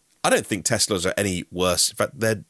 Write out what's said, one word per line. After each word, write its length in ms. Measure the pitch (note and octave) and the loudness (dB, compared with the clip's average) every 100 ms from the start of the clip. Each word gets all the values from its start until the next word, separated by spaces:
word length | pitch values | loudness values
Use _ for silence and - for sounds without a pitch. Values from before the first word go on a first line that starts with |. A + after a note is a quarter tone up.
| _ _ - | _ _ 0
I 40 | |
don't 160 | - - | 0 0
think 200 | G2+ - | -2 0
Teslas 440 | A2 - G2 F2+ | 0 0 0 0
are 40 | - | 0
any 280 | G#2 F2+ - | 0 -2 -4
worse. 380 | F2 F2+ F2 - | 0 2 2 0
In 60 | - | 0
fact, 240 | G#2 - | -4 -2
they're 240 | A2 G#2 | -2 -2